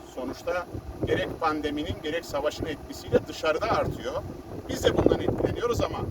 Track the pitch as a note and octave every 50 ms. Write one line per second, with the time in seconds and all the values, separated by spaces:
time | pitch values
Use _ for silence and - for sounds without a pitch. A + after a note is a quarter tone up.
0 | - - - - B2+ C3 - - - F3 F3 F3+ F3 - - - - - - -
1 | - C#3+ D#3 E3+ F3+ D3 - - E3 D#3+ D3+ D#3 D3 D3 D3 D3 D3+ F3+ F#3+ G3
2 | E3+ D3+ D#3 E3+ E3 - D#3 C#3+ C#3+ D3+ - - D3 D#3+ D3 C#3+ - - C3+ -
3 | - - D#3+ - - - D3+ - - D#3+ D#3 D#3+ F#3 A3+ G#3 E3 C#3 - - -
4 | A2+ B2 C#3+ - - - - - - - - - - - - - - B4 - -
5 | - - - - - - - - - - - - - A#4+ A#4 - - - - -
6 | - -